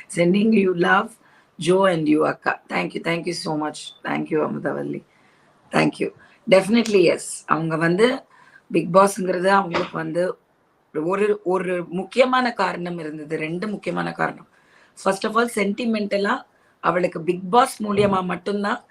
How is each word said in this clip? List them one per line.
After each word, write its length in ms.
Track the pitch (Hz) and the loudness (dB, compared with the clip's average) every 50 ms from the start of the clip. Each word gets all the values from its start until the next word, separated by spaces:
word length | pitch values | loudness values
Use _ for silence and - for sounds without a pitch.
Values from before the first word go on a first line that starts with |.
| - - - | -18 -6 -2
sending 360 | 165 175 175 185 208 208 226 | 2 2 4 4 4 4 4
you 260 | 220 196 190 185 180 | 4 4 4 2 2
love, 340 | 170 175 190 185 196 233 233 - _ _ _ _ _ _ _ _ - | 2 2 4 4 2 2 -2 -8 _ _ _ _ _ _ _ _ -4
Joe 280 | 156 165 185 190 196 | 0 2 4 4 4
and 220 | 190 175 160 156 147 | 4 2 2 2 2
you, 180 | 151 151 156 | 4 4 2
Akka. 340 | 147 143 - - - - - _ - | 2 0 -2 -4 -4 -4 -4 _ -6
Thank 220 | - 175 175 170 - | -4 -4 -4 -4 -6
you, 60 | - | -6
thank 220 | - 165 170 170 - | -4 -4 -4 -4 -4
you 60 | 180 | -6
so 360 | 170 - - 170 156 151 151 | -6 -6 -6 -4 -4 -4 -4
much. 80 | 151 147 - - - - _ | -6 -8 -10 -14 -18 -16 _
Thank 280 | - - 147 151 151 - | -8 -6 -4 -4 -4 -2
you, 120 | 160 151 | -2 -2
Amudavalli. 640 | 151 147 147 143 147 143 135 143 143 143 147 143 - _ _ _ _ _ _ _ _ _ _ _ _ _ | -2 -2 -4 -4 -6 -6 -6 -6 -6 -8 -8 -10 -12 _ _ _ _ _ _ _ _ _ _ _ _ _
Thank 200 | - 156 156 151 - - | 0 0 2 0 0 -2
you. 140 | - - - - - - _ _ _ - | -4 -6 -6 -10 -20 -20 _ _ _ 4
Definitely, 500 | 185 190 175 185 226 233 214 226 202 190 170 156 | 4 4 6 4 2 2 2 4 4 4 4 4
yes. 80 | - - - - - - - | 2 0 -4 -10 -14 -10 -4
அவங்க 300 | - 156 156 165 160 160 | -2 -2 -2 0 -2 -2
வந்து, 480 | 156 165 165 175 190 226 254 262 262 - _ _ _ _ - - - _ - | 0 2 2 4 4 4 2 2 0 -8 _ _ _ _ -20 -20 -20 _ -4
பிக் 220 | - 170 160 180 170 | -2 -2 0 4 6
பாஸ்ங்கிறது 500 | 190 196 202 196 - 185 180 180 180 180 | 6 6 6 2 -2 -4 -2 -2 0 2
அவங்களுக்கு 500 | 196 196 196 180 170 170 175 180 175 - | 4 4 2 2 0 -2 -4 -4 -4 -6
வந்து 420 | 165 160 160 156 175 180 185 - - _ _ _ _ _ _ _ _ _ _ - 156 156 | -8 -6 -4 -2 -2 -2 -2 -4 -6 _ _ _ _ _ _ _ _ _ _ -8 -4 -2
ஒரு, 360 | 170 190 196 208 208 208 208 - | -2 0 2 2 0 0 0 0
ஒரு 420 | 175 185 185 185 180 185 180 170 151 | 0 0 0 0 -2 -4 -4 -4 -4
முக்கியமான 640 | 165 185 185 - - 233 262 254 254 254 247 240 | -6 -6 -6 0 2 4 4 4 4 2 0 0
காரணம் 460 | 233 - 196 180 175 175 175 175 175 170 | 0 -2 -2 -2 -2 -4 -8 -8 -8 -8
இருந்தது. 380 | 156 151 151 156 151 147 160 | -8 -10 -10 -12 -10 -8 -6
ரெண்டு 320 | 156 156 156 165 180 208 214 | -6 -4 -6 -6 -6 -6 -6
முக்கியமான 440 | 202 - - 180 170 175 170 170 | -6 -6 -6 -6 -4 -4 -4 -6
காரணம். 360 | 165 - 160 151 151 147 - _ _ _ _ _ _ _ _ _ _ - - | -4 -4 -4 -6 -6 -10 -18 _ _ _ _ _ _ _ _ _ _ -4 -2
First 200 | 196 196 196 - | -2 -2 -2 -2
of 120 | 214 208 | -2 0
all, 140 | 226 240 233 - | 0 -2 0 -2
சென்டிமெண்டலா 880 | 214 196 202 202 - 247 226 220 214 208 202 202 202 196 202 254 277 - _ _ _ _ _ _ _ | -2 -2 -2 -2 -2 -2 -2 -2 -2 -2 -2 -2 -2 0 -2 -2 -4 -6 _ _ _ _ _ _ _
அவளுக்கு 420 | - 165 165 180 180 175 - 175 | -2 0 0 2 0 0 -2 -4
பிக் 280 | 160 160 175 175 190 180 | -4 -4 -4 -4 -2 2
பாஸ் 320 | 202 240 269 262 - - | 4 4 4 4 0 -4
மூலியமா 420 | 214 208 202 196 208 202 196 185 185 | -4 -2 2 2 2 2 2 0 -2
மட்டும்தான் 600 | 180 175 175 - 208 202 208 202 208 233 - - _ | -4 -6 -6 -6 -4 -4 -2 -2 -4 -4 -6 -8 _